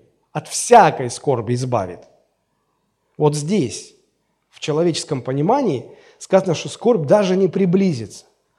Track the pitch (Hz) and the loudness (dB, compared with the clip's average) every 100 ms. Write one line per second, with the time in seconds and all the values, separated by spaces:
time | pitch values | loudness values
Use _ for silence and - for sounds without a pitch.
0 | _ _ _ 156 - - - 240 170 135 | _ _ _ -10 -8 -8 6 6 6 2
1 | 123 - 147 123 110 123 131 120 92 85 | -6 -6 -2 -2 -2 -4 -2 -4 -4 -10
2 | - _ _ _ _ _ _ _ _ _ | -20 _ _ _ _ _ _ _ _ _
3 | _ - 151 147 147 208 120 - - _ | _ -2 0 0 -2 0 -2 -6 -16 _
4 | _ _ _ _ _ - - 151 175 156 | _ _ _ _ _ -12 -4 0 0 -2
5 | - 139 123 139 160 277 240 127 - - | -4 -6 -4 -2 0 0 0 -2 -6 -18
6 | _ _ - 190 175 156 - - 226 220 | _ _ 0 0 2 -4 -6 -4 0 0
7 | 139 208 190 185 190 185 190 190 196 131 | 2 2 2 0 0 0 0 2 0 -2
8 | 107 - - _ _ | -8 -16 -20 _ _